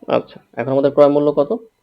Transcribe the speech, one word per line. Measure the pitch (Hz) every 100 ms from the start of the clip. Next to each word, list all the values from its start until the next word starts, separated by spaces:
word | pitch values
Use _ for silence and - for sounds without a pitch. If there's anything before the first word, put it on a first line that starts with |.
| -
আচ্ছা, | 123 - - _ -
এখন | 120
আমাদের | 135 143
ক্রয় | 135 143 147
মূল্য | 147
কত? | 143 139 233 - _